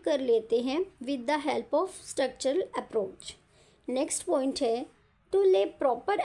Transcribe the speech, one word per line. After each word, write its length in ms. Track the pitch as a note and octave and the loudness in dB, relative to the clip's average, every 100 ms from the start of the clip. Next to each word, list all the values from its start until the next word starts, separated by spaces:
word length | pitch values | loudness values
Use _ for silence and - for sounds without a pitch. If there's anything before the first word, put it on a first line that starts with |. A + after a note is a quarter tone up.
कर 160 | E4 C#4+ | 0 0
लेते 400 | B3+ A3+ A3 A#3 | 4 2 2 0
हैं 180 | B3+ D4+ G4 - | 2 -2 -4 -6
with 200 | B3 C#4 A#3+ | -6 -4 -2
the 100 | D4 C#4+ | -2 0
help 280 | A#3+ - | -2 0
of 220 | D4 F#4 - | 0 0 -4
structural 580 | - - B3+ - C4 E4 - B4+ | -8 -2 -2 -2 -2 0 -2 -6
approach। 540 | - A3+ F#3+ - - - _ _ _ _ - | -4 -4 -4 -8 -18 -20 _ _ _ _ -6
नेक्स्ट 340 | B3+ D#4 - | -4 -2 -4
पॉइंट 380 | F#4 D4+ C4+ - | -2 0 0 0
है 220 | A#3+ A#3 D4+ _ _ _ _ | 0 -2 -6 _ _ _ _
to 100 | F#4+ F#4+ | 2 4
lay 180 | F#4+ D#4+ - | 4 2 0
proper 340 | C4+ A#3+ - - | 0 0 -2 -2